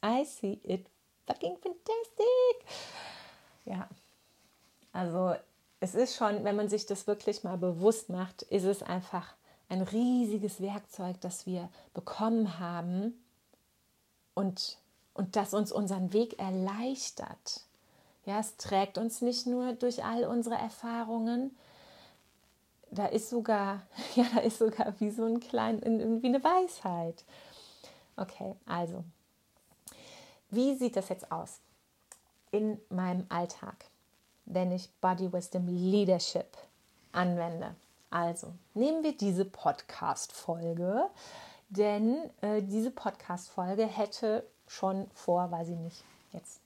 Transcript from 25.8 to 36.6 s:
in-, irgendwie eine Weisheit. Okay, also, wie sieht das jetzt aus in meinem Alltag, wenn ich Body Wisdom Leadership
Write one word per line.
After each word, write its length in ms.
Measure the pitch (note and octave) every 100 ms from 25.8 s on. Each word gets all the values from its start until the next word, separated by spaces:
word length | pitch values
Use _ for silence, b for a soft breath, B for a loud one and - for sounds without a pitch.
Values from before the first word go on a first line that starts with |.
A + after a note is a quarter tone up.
in-, 180 | A3+ A3
irgendwie 300 | A3+ A3+ B3
eine 160 | C4
Weisheit. 800 | D#4 F#4 F4+ - F#3 E3+ E3 - - B B B B B B B B -
Okay, 380 | F#3 - F#3+ G3
also, 380 | - E3+ E3+ F3+ E3+ - _ _ _ _ _ _ - B B B B B -
wie 260 | G#3+ C4+ C4
sieht 180 | A#3+
das 140 | G3+ F#3
jetzt 240 | F#3 -
aus 260 | E3 - - _ _ _ _ - - _ _ -
in 280 | G#3 G#3+ G#3 -
meinem 380 | F3+ F#3 F3+ F#3
Alltag, 580 | E3+ F3 - - - - _ _ _ _ _ -
wenn 240 | F3+ F3+
ich 180 | F3+ - -
Body 320 | F#3 F3+ F#3
Wisdom 340 | F3+ F3+ F#3 F3+
Leadership 880 | F3+ F#3 G#3 F#3+ F3+ - F3+ - -